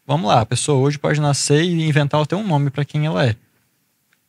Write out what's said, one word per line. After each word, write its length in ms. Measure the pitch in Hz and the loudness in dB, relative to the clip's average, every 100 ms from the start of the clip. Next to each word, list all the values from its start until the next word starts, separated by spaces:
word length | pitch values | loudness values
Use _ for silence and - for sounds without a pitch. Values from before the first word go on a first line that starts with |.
| - | -6
vamos 220 | 147 202 | -4 2
lá, 140 | 139 | 2
a 40 | 107 | 2
pessoa 320 | 123 - 135 | -2 0 0
hoje 200 | 143 147 | 0 -2
pode 200 | 156 151 | -2 0
nascer 440 | 147 135 - 147 | 0 -2 2 2
e 240 | 175 170 160 | 2 0 2
inventar 340 | 147 143 151 | 2 2 0
até 140 | 147 180 | -2 -4
um 100 | 214 | -2
nome 240 | 147 143 | 0 -2
pra 160 | 147 139 | -4 -4
quem 200 | 151 156 | -4 -2
ela 200 | 180 127 | 0 0
é. 100 | 107 _ _ _ _ _ _ _ _ | -2 _ _ _ _ _ _ _ _